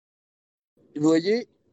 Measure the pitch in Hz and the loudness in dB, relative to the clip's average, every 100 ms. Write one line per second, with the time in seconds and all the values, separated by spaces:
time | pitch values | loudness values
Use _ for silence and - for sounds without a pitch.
0 | _ _ _ _ _ _ _ _ _ 151 | _ _ _ _ _ _ _ _ _ -2
1 | 156 160 180 233 - _ _ | 0 2 0 -4 -4 _ _